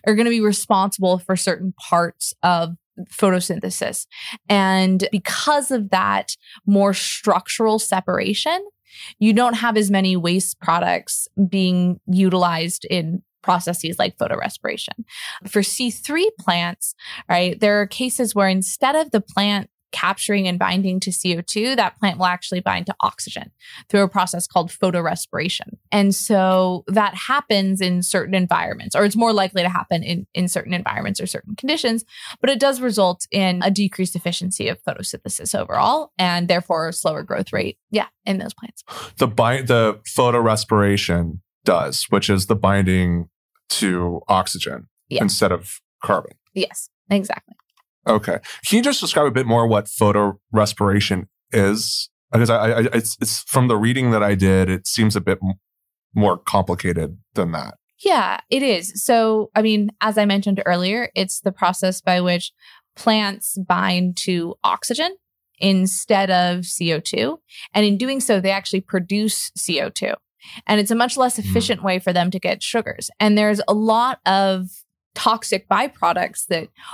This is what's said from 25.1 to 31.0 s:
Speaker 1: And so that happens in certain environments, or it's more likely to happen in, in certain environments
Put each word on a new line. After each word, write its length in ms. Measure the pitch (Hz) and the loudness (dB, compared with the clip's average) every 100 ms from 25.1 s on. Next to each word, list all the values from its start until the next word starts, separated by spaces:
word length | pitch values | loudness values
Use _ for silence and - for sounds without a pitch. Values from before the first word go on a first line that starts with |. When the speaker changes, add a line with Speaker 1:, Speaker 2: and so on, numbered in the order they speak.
| 170 - - 165 - - - _ | -4 -6 -6 -4 -6 -10 -18 _
Speaker 1:
And 240 | 208 196 190 | 2 2 2
so 680 | - 202 190 185 185 180 - | 2 2 4 4 2 -2 0
that 260 | 196 208 | 2 2
happens 640 | 180 - 285 - 208 190 190 | -2 -2 -2 0 0 0 0
in 220 | 185 180 | 0 0
certain 320 | 180 190 - | 0 -2 0
environments, 640 | 185 180 170 82 - - - | 0 2 0 -2 -8 -2 2
or 100 | 208 | 2
it's 100 | 214 | 2
more 160 | 233 | 2
likely 300 | 208 190 196 | 2 0 0
to 80 | 175 | -2
happen 320 | 180 - 170 | -2 -2 -2
in, 240 | 156 175 190 | -2 -6 -6
in 140 | - 180 | -4 -2
certain 260 | - - | -2 -4
environments 480 | 175 - - | -4 -4 -4